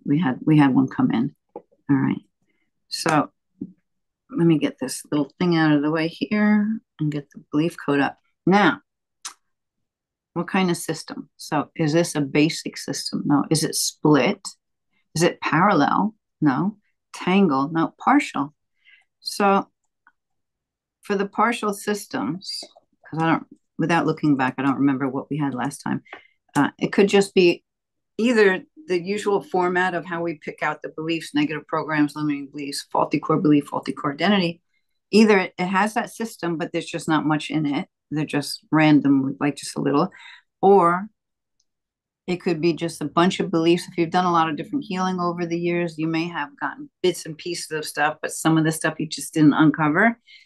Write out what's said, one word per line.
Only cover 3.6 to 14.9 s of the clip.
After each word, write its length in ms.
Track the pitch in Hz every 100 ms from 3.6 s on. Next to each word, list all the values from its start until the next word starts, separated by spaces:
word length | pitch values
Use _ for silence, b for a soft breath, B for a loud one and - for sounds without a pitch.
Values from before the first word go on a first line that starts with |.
| - - _ _ _ _ _
let 180 | 139 170
me 120 | 156
get 180 | 139 -
this 240 | 127 - -
little 180 | 147 143 -
thing 200 | 180 165
out 160 | 156
of 80 | 147
the 100 | 151
way 160 | 160 160
here 720 | - - 208 208 208 208 220 - -
and 100 | 151
get 160 | 147 -
the 120 | - -
belief 240 | 147 165 - -
code 140 | 143
up. 180 | 139 - _ _ -
Now, 340 | 202 180 - - _ _ _ - - _ _ _ _ _ _ _ _ _ 170
what 120 | 170
kind 240 | 196 185
of 60 | 170
system? 520 | - 147 - - - _
So 340 | - 151 - -
is 160 | 156
this 240 | 160 170 151
a 60 |
basic 560 | 139 151 156 - - -
system? 460 | - - - - 151
No. 180 | 143 -
Is 160 | 156 156
it 100 | -
split? 640 | - - 151 151 127 226 - - _ _ _